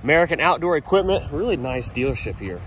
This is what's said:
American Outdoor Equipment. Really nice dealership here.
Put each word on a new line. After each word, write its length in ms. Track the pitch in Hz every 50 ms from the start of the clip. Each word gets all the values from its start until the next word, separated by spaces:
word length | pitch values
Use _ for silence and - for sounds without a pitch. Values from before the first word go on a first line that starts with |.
| -
American 340 | 131 151 165 175 160 170 -
Outdoor 380 | 147 175 170 - 156 175 175
Equipment. 560 | 151 - - 190 196 185 185 190 196 - -
Really 240 | 143 151 202 247 196
nice 340 | 139 123 127 127 127 117 -
dealership 480 | - 120 127 135 127 - - 107 95 -
here. 220 | 101 95 90 87 90